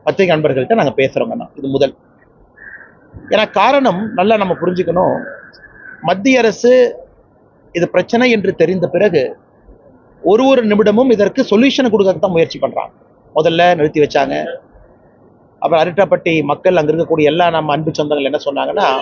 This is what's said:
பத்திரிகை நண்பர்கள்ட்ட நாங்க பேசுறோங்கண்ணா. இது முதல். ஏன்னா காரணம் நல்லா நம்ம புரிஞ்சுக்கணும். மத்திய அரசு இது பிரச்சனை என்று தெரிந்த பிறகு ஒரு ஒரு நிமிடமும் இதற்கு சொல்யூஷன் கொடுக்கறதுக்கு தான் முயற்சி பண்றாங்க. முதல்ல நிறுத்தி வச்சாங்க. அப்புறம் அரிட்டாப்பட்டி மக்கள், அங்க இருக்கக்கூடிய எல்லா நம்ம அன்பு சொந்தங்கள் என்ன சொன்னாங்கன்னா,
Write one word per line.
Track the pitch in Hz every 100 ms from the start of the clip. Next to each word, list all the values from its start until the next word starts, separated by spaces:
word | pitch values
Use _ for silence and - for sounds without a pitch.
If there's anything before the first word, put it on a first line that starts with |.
பத்திரிகை | 156 156 185 156
நண்பர்கள்ட்ட | 151 131 127
நாங்க | 226 147 -
பேசுறோங்கண்ணா. | 131 131 117 117 -
இது | - 135
முதல். | 135 135 - _ _ _ _ _ _ - - - _ _ - -
ஏன்னா | 202 214
காரணம் | 196 220 285 254 180 220
நல்லா | 170 202 220
நம்ம | 190
புரிஞ்சுக்கணும். | 165 180 180 170 170 160 131 - - - - - - - -
மத்திய | 160 190 233 254
அரசு | 226 190 240 254 240 - - _ _ _ _ _ _
இது | 170 165
பிரச்சனை | 180 180 233 254
என்று | 220 190
தெரிந்த | 165 160 165 131
பிறகு | 175 208 165 120 - _ _ _ - - _ _ _
ஒரு | 165 220 269
ஒரு | 262
நிமிடமும் | 220 208 220 208 262
இதற்கு | 208 202 - -
சொல்யூஷன் | 208 269 -
கொடுக்கறதுக்கு | 254 202 190 160
தான் | 196
முயற்சி | 165 160 143
பண்றாங்க. | 131 - - _ _ _ _
முதல்ல | 151 160 170 175
நிறுத்தி | 175 151 151
வச்சாங்க. | 135 147 135 147 156 - - - - _ _ _ _ _ _ _
அப்புறம் | 147 160
அரிட்டாப்பட்டி | 165 170 190 180 180 160
மக்கள், | 143 143 185 175
அங்க | 151
இருக்கக்கூடிய | 160 160 160
எல்லா | 147 160 175
நம்ம | 160 156
அன்பு | 147 156
சொந்தங்கள் | 151 151 147 135
என்ன | 143
சொன்னாங்கன்னா, | 147 139 135 175 175 131